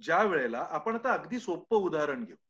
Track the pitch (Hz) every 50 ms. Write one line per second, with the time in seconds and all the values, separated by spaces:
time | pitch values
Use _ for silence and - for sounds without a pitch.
0 | 113 156 165 190 220 202 175 143 127 117 117 123 165 - 160 147 - 226 226 226
1 | - 254 208 165 - 165 247 240 - 185 170 175 - - 226 208 190 170 160 151
2 | 147 143 135 123 113 101 - - _ _